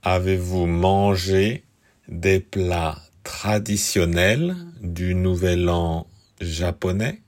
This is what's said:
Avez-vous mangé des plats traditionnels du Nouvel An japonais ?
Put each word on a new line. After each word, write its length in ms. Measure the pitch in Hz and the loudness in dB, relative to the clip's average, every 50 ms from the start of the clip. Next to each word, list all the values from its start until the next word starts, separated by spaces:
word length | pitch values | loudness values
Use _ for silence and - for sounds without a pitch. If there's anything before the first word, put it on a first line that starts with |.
| - 92 | 0 2
Avez-vous 560 | 92 92 90 92 95 90 90 90 92 92 87 | 0 2 2 2 0 0 0 -2 0 0 2
mangé 960 | 85 85 85 87 92 98 98 101 101 98 90 87 95 95 95 98 107 127 151 _ _ _ _ _ _ _ _ _ - | 2 2 2 4 4 4 4 4 2 2 0 0 2 2 2 2 2 0 -4 _ _ _ _ _ _ _ _ _ -12
des 320 | - 85 85 98 95 92 | -10 -2 2 2 2 2
plats 580 | - _ - 98 92 90 87 85 82 80 73 71 - _ _ _ _ | 0 _ -4 -2 -2 0 0 -2 -2 -4 -4 -8 -16 _ _ _ _
traditionnels 1300 | - - - - 101 107 107 104 - 104 98 - - - 101 87 85 85 87 90 95 113 143 165 175 185 175 170 170 165 - | -14 -14 -6 -2 0 0 0 0 -2 -2 -2 -2 0 0 2 2 2 2 2 4 2 2 2 0 -2 -4 -6 -10 -16 -18 -10
du 340 | 107 90 85 85 90 90 92 | -8 -8 -6 -4 -2 -2 0
Nouvel 540 | 92 92 92 90 87 95 90 87 87 87 87 | 0 2 0 0 2 2 2 2 2 2 2
An 380 | 87 85 85 82 82 82 82 - - - _ _ _ _ | 2 0 0 0 -2 -4 -6 -10 -20 -20 _ _ _ _
japonais ? 800 | 98 85 80 80 87 87 85 - - 92 90 98 110 160 185 - _ | -8 -8 -4 -4 -4 -4 -4 -2 -4 -2 -2 -2 -2 -4 -6 -10 _